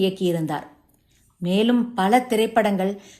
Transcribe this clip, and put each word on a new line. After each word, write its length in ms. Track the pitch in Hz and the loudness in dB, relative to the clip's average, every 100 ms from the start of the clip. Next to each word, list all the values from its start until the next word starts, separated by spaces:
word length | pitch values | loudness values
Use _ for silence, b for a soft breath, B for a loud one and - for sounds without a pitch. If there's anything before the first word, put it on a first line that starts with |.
இயக்கியிருந்தார். 720 | 190 190 180 170 156 147 - - _ _ _ _ _ _ | -2 0 -2 -2 -4 -6 -10 -20 _ _ _ _ _ _
மேலும் 520 | 175 196 226 247 233 | -2 2 2 2 0
பல 260 | - 190 247 | -2 2 2
திரைப்படங்கள் 840 | 247 220 226 226 208 190 190 202 B | 2 0 0 0 0 0 -2 -6 B